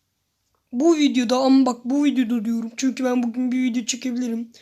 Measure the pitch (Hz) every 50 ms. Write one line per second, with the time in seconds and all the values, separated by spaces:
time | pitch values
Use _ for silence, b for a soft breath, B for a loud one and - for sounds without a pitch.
0 | _ _ _ _ _ _ _ _ _ _ _ _ _ _ 247 240 302 339 330 302
1 | 294 262 226 254 240 208 254 254 269 262 269 269 262 254 240 240 - 240 277 285
2 | 294 285 233 262 247 214 247 233 208 233 233 226 220 226 - - 269 262 220 -
3 | 262 247 247 254 240 233 220 254 254 247 247 254 254 254 220 247 220 - - 233
4 | - 254 233 247 254 233 226 226 233 233 b b